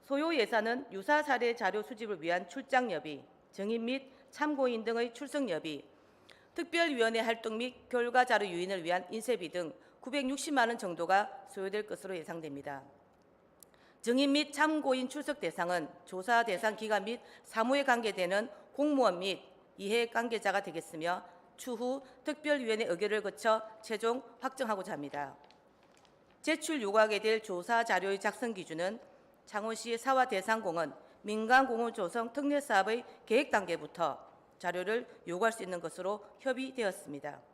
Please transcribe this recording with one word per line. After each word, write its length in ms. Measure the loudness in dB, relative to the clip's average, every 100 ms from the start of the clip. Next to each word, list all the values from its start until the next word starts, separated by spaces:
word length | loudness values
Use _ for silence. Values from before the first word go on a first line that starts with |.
소요 320 | -2 0 2
예산은 520 | 2 2 2 2 -2 -4
유사 320 | -8 2 2
사례 320 | 4 2 2
자료 260 | 2 0 0
수집을 380 | -6 -8 -6 -4
위한 280 | 0 0 -2
출장 420 | -10 0 2 2
여비, 320 | -4 -4 -10 -14 -20 _
증인 320 | -8 -4 -2
및 260 | -2 -4 -6 -20 -20
참고인 500 | -4 -2 2 0 0
등의 320 | -2 -2 -2
출석 340 | -4 -6 -2 -2
여비, 360 | -2 -4 -8 -12 -20 _ _ _ -20 _
특별위원회 680 | -8 -2 2 2 4 2 2
활동 380 | 0 0 -2 -4
및 300 | -4 -6 -4
결과 360 | 0 2 4
자료 220 | 6 4 2
유인을 360 | -2 -2 -4
위한 240 | 0 -2 -2
인쇄비 400 | -8 -2 -2 -2
등 220 | -4 -6 -8 -20 -16
구백육십만 680 | -4 -2 -2 -4 0 2 2
원 80 | 2
정도가 680 | -4 -4 2 4 2 -6 -14
소요될 360 | -8 -4 -4 -6
것으로 300 | -10 -8 -8
예상됩니다. 680 | -8 -10 -8 -10 -10 -10 -12 -20 _ _ _ _ _ _ -20 _ -20 _
증인 320 | 0 2 4
및 200 | 4 2
참고인 560 | 2 2 2 2 0 0
출석 300 | -6 -6 -4
대상은 500 | -4 -2 0 0 -2 -12
조사 380 | -10 -8 2 2
대상 320 | 4 0 0
기관 300 | -2 0 0
및 160 | 0 -8 -10 -20
사무에 400 | -8 0 2 4
관계되는 680 | 4 2 2 0 0 0 0 -10 -16
공무원 480 | 0 2 4 4 2
및 200 | -2 -4 -8 -20 -20 -10
이해 300 | 0 0 2
관계자가 560 | 0 -2 0 0 0
되겠으며 640 | -2 -8 -8 -4 -2 -2 -6 -20 -20 -14
추후 460 | -8 -4 -2 -4 -6 -10
특별위원회 600 | -6 -4 0 0 2 -2
의결을 380 | 0 0 0 0
거쳐 400 | -2 -2 2 2 0 -16
최종 420 | -8 -2 0 -2 -4 -8
확정하고자 520 | -8 -4 -2 -2 -2
합니다. 420 | -6 -6 -6 -8 -10 -20 -20 _ _ _ _ -20 _ _ _
제출 380 | -2 -2 0 -2
요구하게 380 | 2 6 6 4
될 220 | 2 0
조사 400 | 0 -6 0 2
자료의 380 | 4 2 2 0
작성 340 | -2 -2 -4
기준은 460 | -4 -8 -2 -2 -4 -14 -20 -20 _ -8
창원시 520 | -6 -4 -6 -4 -2
사화 300 | 2 4 4
대상공원 680 | 2 2 0 2 0 -2 -4 -20 -14
민간공원 680 | -4 -2 6 6 6 2 -2
조성 400 | -2 -2 -2 -2
특례 280 | -2 0 0
사업의 440 | 4 4 4 0 -4 -20
계획 260 | 2 2 4
단계부터 720 | 2 2 -6 -6 -2 -2 -2 -12 -20 -20 _
자료를 480 | -4 -2 -2 -2 -4 -14 -8
요구할 240 | 2 2
수 140 | 0
있는 160 | -6 -6
것으로 440 | -6 -4 -4 -4 -8 -8
협의되었습니다. 1040 | -4 -2 -4 -2 -2 -2 -10 -10 -10 -12 -20